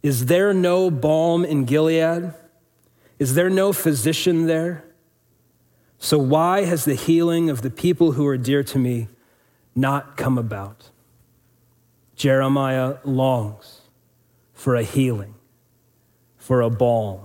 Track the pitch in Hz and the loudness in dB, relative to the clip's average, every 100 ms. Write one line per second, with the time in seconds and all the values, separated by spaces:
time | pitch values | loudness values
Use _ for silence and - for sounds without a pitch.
0 | 147 127 123 175 202 190 180 180 185 147 | 0 -2 2 2 4 2 2 2 0 0
1 | 151 156 165 170 170 151 123 147 160 165 | 0 2 2 0 0 -2 0 2 2 2
2 | 160 170 175 - - _ _ _ _ _ | 0 -2 -6 -12 -20 _ _ _ _ _
3 | _ _ 135 139 185 190 196 190 165 143 | _ _ -2 2 2 2 0 0 -2 0
4 | 110 156 185 165 165 160 170 170 - _ | -2 0 0 0 0 -2 -4 -8 -16 _
5 | _ _ _ _ _ _ _ _ _ _ | _ _ _ _ _ _ _ _ _ _
6 | - 151 131 151 170 190 185 170 147 131 | 0 0 2 2 2 0 0 -2 -2 -2
7 | - 165 170 165 165 131 123 - 175 175 | 0 2 2 0 -2 -2 -6 -2 -2 2
8 | 165 135 143 131 123 143 139 135 123 120 | 2 2 -2 -2 0 0 0 -2 -2 -2
9 | 110 - _ _ _ _ _ - 135 139 | -6 -12 _ _ _ _ _ -2 0 -2
10 | - - 131 123 113 104 98 - - _ | -6 -6 -2 -2 -2 -8 -12 -16 -20 _
11 | _ _ _ _ _ _ _ _ _ _ | _ _ _ _ _ _ _ _ _ _
12 | _ - 143 135 135 139 135 131 127 139 | _ -4 2 2 2 0 0 0 -2 -4
13 | 143 131 131 127 107 104 - - _ _ | -4 0 2 0 -2 -10 -20 -20 _ _
14 | _ _ _ _ _ - - 120 110 143 | _ _ _ _ _ -6 -2 0 0 0
15 | 131 110 101 - _ _ _ _ _ _ | 0 -2 -8 -18 _ _ _ _ _ _
16 | _ _ _ _ - 127 117 113 123 117 | _ _ _ _ -2 0 2 2 2 2
17 | 107 95 | -2 -10